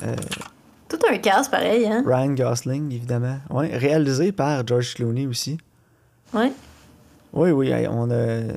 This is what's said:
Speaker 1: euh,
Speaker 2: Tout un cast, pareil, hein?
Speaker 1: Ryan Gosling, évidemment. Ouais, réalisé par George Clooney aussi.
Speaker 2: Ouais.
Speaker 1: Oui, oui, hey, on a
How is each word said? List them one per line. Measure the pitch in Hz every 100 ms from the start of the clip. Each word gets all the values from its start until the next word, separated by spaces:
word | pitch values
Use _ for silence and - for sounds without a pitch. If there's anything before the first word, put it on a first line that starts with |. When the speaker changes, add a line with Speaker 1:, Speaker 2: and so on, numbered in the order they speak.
Speaker 1:
euh, | 113 117 - - - - _ _ -
Speaker 2:
Tout | 330 440
un | 220
cast, | 208 196 185
pareil, | - 180 226 220
hein? | 214
Speaker 1:
Ryan | 277 127 135
Gosling, | 135 123 120 131 135 151
évidemment. | 120 120 120 123 135 139
Ouais, | 123 156 123
réalisé | 135 156 143 131 180
par | 196 143 143 117
George | 123 120
Clooney | - 117 120 139
aussi. | 120 - 156 _ _ _ _ _ _ _
Speaker 2:
Ouais. | 214 247 269 - - - - - _ _
Speaker 1:
Oui, | - 175
oui, | 143 135
hey, | 120 113
on | 117 120
a | 120 117 113 113